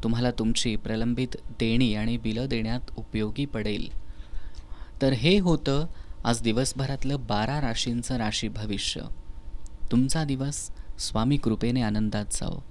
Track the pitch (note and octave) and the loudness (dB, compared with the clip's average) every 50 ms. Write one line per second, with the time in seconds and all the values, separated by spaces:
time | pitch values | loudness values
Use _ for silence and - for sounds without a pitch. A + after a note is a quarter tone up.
0 | - A#2 A#2 A#2 B2 B2 A#2+ - A2 A2 A2+ - - B2 G#2+ G#2+ - A2 A2 A2 | 2 2 2 4 2 0 2 2 2 2 2 4 2 2 0 0 0 0 0 0
1 | A2+ A#2 A#2+ A#2 C3 B2 - - - - B2+ - A#2 A2+ A#2 A#2+ C3 A#2+ G#2 G#2 | 2 0 2 0 0 -2 -4 -6 -8 -8 -4 0 0 2 4 4 4 4 4 2
2 | G#2+ A2 A#2 A#2 A2+ A2 G#2+ A2+ B2+ C3+ C3 A#2 A2 A2 A#2 B2 - - - - | 0 0 0 0 -2 -2 -2 -2 -2 -2 0 0 0 0 -2 -2 -2 -6 -8 -8
3 | A2+ - - A2 G#2+ G#2+ G#2+ C3+ C#3+ C#3 - A2+ G#2+ G#2+ G#2 G2+ - - - - | -8 -4 -2 -2 0 0 0 -2 -4 -2 -2 -2 -2 -2 -2 -2 -2 -2 -4 -4
4 | - - - - - - - - - - - - - - - - - - - - | -4 -4 -8 -10 -10 -4 -4 -2 -2 -2 -6 -8 -10 -10 -10 -10 -10 -12 -4 0
5 | - C3+ C3+ A#2+ A2+ D#3+ F#3 G#3 F#3 F3 E3 C#3 - C#3 C#3 C#3+ D#3 E3+ - - | 2 2 2 4 4 6 6 6 6 4 4 2 4 2 2 2 2 0 -4 -8
6 | - - - - - A2+ A#2 A#2 - A#2 G#2+ A#2+ C3+ C3+ - C3 C3+ C3 C#3 C3+ | -8 -10 -10 -4 0 0 0 2 2 2 2 4 2 0 0 -2 -2 -2 0 0
7 | - C3 C#3 C#3 B2 G#2+ G#2 G#2 G#2+ A#2 C#3 D3+ C#3 A#2+ A2+ - - B2 A#2+ A#2+ | 0 0 0 -2 0 0 0 2 2 2 0 0 0 0 0 0 0 0 0 -2
8 | A#2 - C3 B2 A2+ G#2+ G#2+ - - A2 G#2 G#2 G#2+ G#2 G2+ G2 - - - - | -2 -2 -2 0 0 0 0 -2 -2 -4 -4 -4 -4 -2 -2 -2 -2 -4 -4 -4
9 | - - - - - - - - - - - - - - - - - - A2 A#2 | -4 -6 -6 -6 -6 -10 -10 -10 -10 -8 -6 -6 -6 -6 -6 -2 0 4 4 4
10 | C3 C3+ - E3 D#3 D3 C#3 C3 C3+ C#3+ D3 - - - - - - - - - | 4 4 4 2 2 0 0 -2 -2 -4 -4 -6 -6 -8 -8 -10 -8 -8 -6 -6
11 | - - - A2 A2 B2+ C#3+ C#3 - A2+ A2 G2+ - A#2 B2 C3 A#2+ G#2+ G#2 G#2+ | -6 -2 0 2 4 4 4 4 4 2 2 2 2 2 2 2 2 2 2 2
12 | A2 G#2+ - G#2+ G#2 - - - - - E2+ F2 - - | 0 0 0 -2 -4 -2 -4 -2 -2 -2 -4 -6 -8 -10